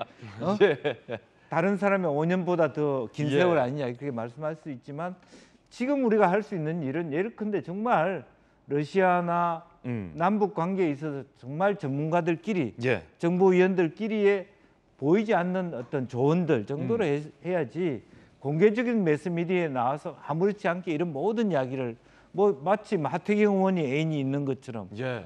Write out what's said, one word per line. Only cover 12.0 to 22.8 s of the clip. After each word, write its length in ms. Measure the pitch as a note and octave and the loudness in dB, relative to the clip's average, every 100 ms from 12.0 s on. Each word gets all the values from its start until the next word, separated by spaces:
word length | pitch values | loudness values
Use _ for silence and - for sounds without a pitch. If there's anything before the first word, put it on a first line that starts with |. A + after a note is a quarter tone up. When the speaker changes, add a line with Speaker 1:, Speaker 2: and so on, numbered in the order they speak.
| D#3 E3+ E3+ E3 - F#3+ B2 - | 0 0 0 -2 -2 -2 -2 -2
Speaker 2:
예. 200 | B2 A2+ - _ | 0 0 -2 _
Speaker 1:
정보위원들끼리의 1300 | E3+ F3 F#3+ F3+ F#3 F#3 E3+ - G#3+ G#3+ G3+ G3+ F3+ _ _ _ _ _ | -2 4 6 6 4 4 0 -2 -4 2 4 2 -2 _ _ _ _ _
보이지 360 | C#3 F#3+ A3 | 2 2 4
않는 400 | G3 F3+ F#3 F3+ | 2 2 -2 -4
어떤 340 | C3+ B2 C#3+ B2 | -6 -6 -4 -4
조언들 580 | A#2+ C#3 E3+ D#3+ C3 G#2 | 0 2 2 2 0 0
정도로 400 | C#3+ B2+ A3+ F3+ | -4 -2 0 0
Speaker 2:
음. 40 | |
Speaker 1:
해-, 400 | C#3+ D3+ - E3 | -2 -4 -10 -4
해야지 540 | F3+ F#3+ D3+ F3+ A#2 - - - _ | -2 -2 -2 -2 -4 -8 -20 -20 _
공개적인 640 | C#3 D3+ G#3 G#3+ A#3+ A#3 | -4 4 4 4 0 0
매스미디어에 680 | F3 D3+ F#3 E3+ E3+ F3+ E3 | 2 0 0 -4 0 0 0
나와서 480 | C3 A#2+ D3 F3 C#3+ - | 0 0 -2 -8 -12 -8
아무렇지 420 | D#3 G3 G3+ F#3 | -2 0 0 -2
않게 240 | F3 F3+ | -2 -4
이런 200 | D3+ F3 | -2 -2
모든 380 | C#3 F3+ A3+ G#3+ | -2 -2 0 0
이야기를 440 | D3+ C3 C3 B2+ A2+ - - - D#3+ | 0 -2 -4 -6 -8 -16 -20 -10 0
뭐 160 | G3+ D3 D3+ | 0 2 0
마침 400 | G#3+ | -2